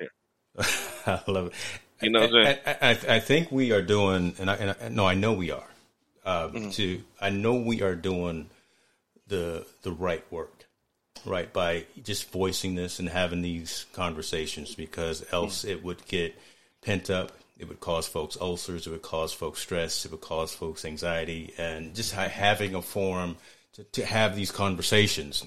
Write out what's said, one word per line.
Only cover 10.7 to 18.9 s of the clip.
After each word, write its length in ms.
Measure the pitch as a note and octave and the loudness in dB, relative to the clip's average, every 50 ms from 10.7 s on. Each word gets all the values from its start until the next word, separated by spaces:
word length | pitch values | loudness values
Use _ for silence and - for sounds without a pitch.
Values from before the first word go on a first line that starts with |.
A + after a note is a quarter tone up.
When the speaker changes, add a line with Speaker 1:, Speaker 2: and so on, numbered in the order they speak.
| _ _ _ _ _ _ _ _ - - - | _ _ _ _ _ _ _ _ -20 -12 -6
Speaker 2:
right, 260 | G2 F#2+ F2+ E2+ - | -4 -2 -2 -4 -2
by 320 | - F#2+ F2+ E2+ E2+ E2+ - - - - | -2 0 0 2 0 -2 -4 -10 -16 -12
just 280 | B2 G#2+ G2+ - - - | -8 -6 -6 -6 -6 -6
voicing 440 | - F#2 F#2+ F#2+ F2+ - - F#2+ F2+ | -2 0 0 0 0 -2 -2 -2 -2
this 240 | F2+ F2+ F2 - - | -2 -4 -4 -6 -6
and 100 | F#2 E2+ | -4 -2
having 320 | F2 F#2 F2+ F2 F2 F2 | 0 0 0 2 0 -2
these 440 | F2 F2 E2+ E2+ E2 D#2+ - - - - | -2 -2 -4 -6 -6 -8 -10 -10 -10 -10
conversations, 840 | - - F2+ E2+ D#2+ D#2 D#2+ - - D#2+ D#2 - - D#2+ D2 - - | -6 -4 -2 -2 -2 -4 -6 -4 -4 -4 -4 -4 -6 -8 -10 -12 -12
because 500 | - D#2+ - - - E2 E2 D#2+ - - - | -12 -12 -10 -6 -4 -4 -4 -4 -6 -6 -2
else 280 | - F2 E2+ E2 - - | -2 0 0 0 -2 -4
Speaker 1:
Mm-hmm. 80 | - G#2 | -4 -4
Speaker 2:
it 140 | F#2+ E2 D#2+ | -6 -6 -6
would 220 | F2+ F2 - - | -8 -8 -8 -6
get 320 | - G2 F2+ E2+ E2 - - - - - _ _ _ _ _ | -4 -2 -2 -2 -2 -6 -10 -20 -20 -20 _ _ _ _ _
pent 280 | - - G2+ F2+ - - | -2 0 0 0 0 0
up. 220 | F#2+ F#2 - - - - - _ _ - | 0 0 -2 -4 -8 -18 -20 _ _ -16
It 100 | F2 E2 | -16 -14
would 120 | E2 - | -14 -8
cause 260 | - F2+ E2+ E2 D#2+ | -2 0 0 0 0
folks 300 | - - E2 D2+ - - - | -2 -4 -4 -4 -4 -4 -4
ulcers. 460 | F2+ F#2 F2 E2+ - - F2 E2+ D#2+ | -4 -2 -2 -4 -4 -6 -8 -6 -6
It 40 | E2 | -8